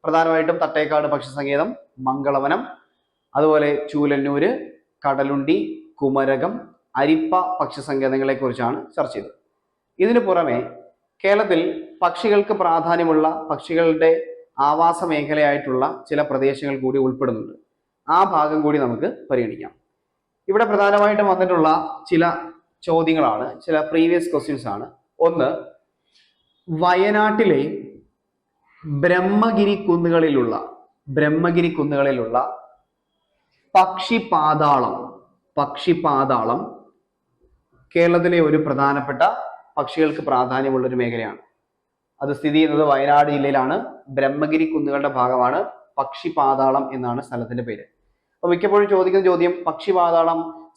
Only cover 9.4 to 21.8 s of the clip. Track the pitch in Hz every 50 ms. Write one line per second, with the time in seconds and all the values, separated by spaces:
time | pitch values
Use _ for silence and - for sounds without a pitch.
9.4 | _ _ _ _ _ _ _ _ _ _ _ - - 220 233 240 - 196 185 170
10.4 | 165 139 120 123 127 - - - - - _ _ _ _ _ _ - 190 202 208
11.4 | 220 202 180 160 160 - - - - - - - 180 175 175 - - 220 208 208
12.4 | 202 214 214 202 185 170 165 165 160 170 170 160 170 165 160 156 156 160 165 160
13.4 | - 160 151 - - - 170 160 170 165 160 156 160 160 165 165 - - - -
14.4 | - _ _ - 139 147 151 156 170 170 170 - 185 175 156 151 147 143 156 151
15.4 | 151 143 143 143 143 139 127 127 135 147 - - - - 143 143 151 147 139 131
16.4 | 135 135 139 135 147 139 139 135 131 131 131 139 131 131 127 131 139 123 113 110
17.4 | - - - - _ _ _ _ _ _ _ _ _ - 160 175 196 185 165 156
18.4 | 151 151 156 156 151 147 147 147 135 123 117 - 165 202 - - - - 135 123
19.4 | 120 104 - - - - _ _ _ _ _ _ _ _ _ _ _ _ _ _
20.4 | _ - 190 214 240 - 208 202 202 202 202 202 208 208 208 208 208 196 185 185
21.4 | 185 180 180 170 160 156 156 170